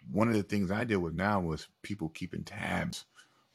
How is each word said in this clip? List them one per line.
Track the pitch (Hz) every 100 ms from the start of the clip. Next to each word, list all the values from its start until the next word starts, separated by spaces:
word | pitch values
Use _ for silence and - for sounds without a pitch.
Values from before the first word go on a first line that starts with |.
| -
one | 98 117
of |
the | 110
things | 95 104 90
I | 101 110
deal | 101
with | 85
now | 85 98 104
was | 87 76 - _
people | - 101 80
keeping | - 90 -
tabs | - - 95 90 - - - - - _ _